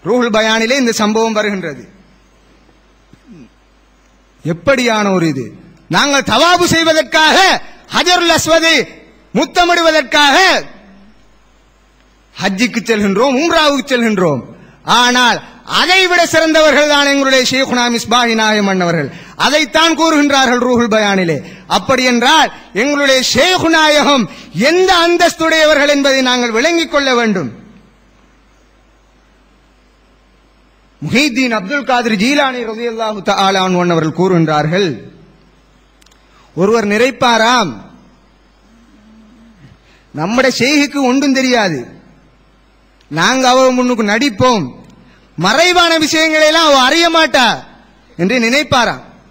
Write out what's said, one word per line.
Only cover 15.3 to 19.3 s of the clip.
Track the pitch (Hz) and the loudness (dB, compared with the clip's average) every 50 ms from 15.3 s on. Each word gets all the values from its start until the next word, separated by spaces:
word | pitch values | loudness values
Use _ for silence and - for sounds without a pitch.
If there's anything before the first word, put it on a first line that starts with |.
| 208 147 - - - - - - 135 190 | 0 -2 -6 -14 -20 -20 -14 -6 -2 -2
அதை | 254 320 370 381 381 359 | 0 2 2 2 2 2
விட | 359 349 339 - | 2 0 0 2
சிறந்தவர்கள் | - 320 330 320 311 320 311 311 277 277 294 294 | 2 0 2 2 2 4 4 4 4 2 2 2
தான் | 294 285 285 277 | 2 0 2 2
எங்களுடைய | 277 277 269 269 262 262 254 - | 0 0 2 2 2 2 0 0
ஷேகுனா | 254 262 269 - 247 247 240 240 240 | 0 -2 -2 -2 -2 -2 -2 -2 -2
மிஸ்பாஹி | 233 - 214 226 247 240 233 226 220 | -4 -4 -2 0 0 0 0 0 0
நாயகம் | 220 214 214 208 208 196 | 0 0 0 0 0 0
அண்ணவர்கள். | 190 185 180 170 165 165 143 131 - - - - | 0 0 0 0 -2 -2 -4 -6 -10 -16 -20 -20